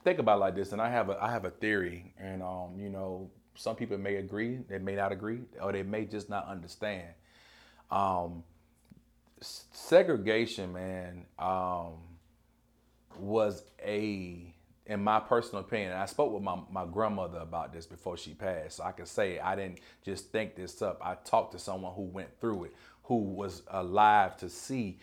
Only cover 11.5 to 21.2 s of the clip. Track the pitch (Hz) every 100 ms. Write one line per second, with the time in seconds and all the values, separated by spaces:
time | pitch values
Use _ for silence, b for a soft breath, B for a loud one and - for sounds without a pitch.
11.5 | 92 90 90 85 82 85 85 _ _ _
12.5 | _ _ _ _ _ _ - 98 110 107
13.5 | 92 - - 101 104 107 101 90 87 87
14.5 | 82 _ _ - 104 104 110 - 120 117
15.5 | 101 92 113 95 92 98 - 147 104 98
16.5 | 90 85 95 87 92 110 101 87 85 80
17.5 | 82 67 80 80 87 95 87 - 76 98
18.5 | 87 78 - 85 92 87 - 101 85 82
19.5 | 98 95 90 B B - 92 - 110 104
20.5 | - 90 - 104 85 87 92